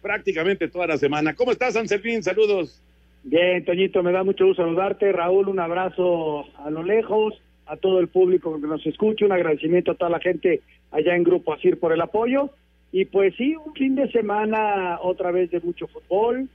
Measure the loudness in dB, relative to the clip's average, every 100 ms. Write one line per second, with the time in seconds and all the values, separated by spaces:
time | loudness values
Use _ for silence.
0 | -6 -6 -4 -2 -2 -2 -4 -4 -4 -2
1 | -2 0 -4 -2 -2 0 -2 -2 -2 -4
2 | -2 -4 -2 0 2 0 -2 _ _ _
3 | _ _ -2 2 2 0 -2 0 0 2
4 | 2 0 0 2 2 4 0 0 -2 0
5 | 0 0 2 2 2 -2 -2 -2 -4 0
6 | 0 0 -2 -6 -8 -14 -8 -6 0 0
7 | 2 0 0 -4 _ _ -16 -4 2 2
8 | 2 4 4 4 0 -6 -4 -4 -4 0
9 | 0 2 2 2 2 0 2 2 2 -2
10 | -2 0 -2 0 0 0 _ _ _ -2
11 | 0 2 2 2 0 0 0 2 0 0
12 | 0 -2 0 0 -2 _ _ _ _ -2
13 | 0 2 2 2 -2 -2 -8 -4 0 0
14 | 0 0 -2 -2 -2 -2 0 -2 -2 -4
15 | -4 -2 -2 -2 -2 -2 -6 -8 -12 -14
16 | _ -2 0 -2 -6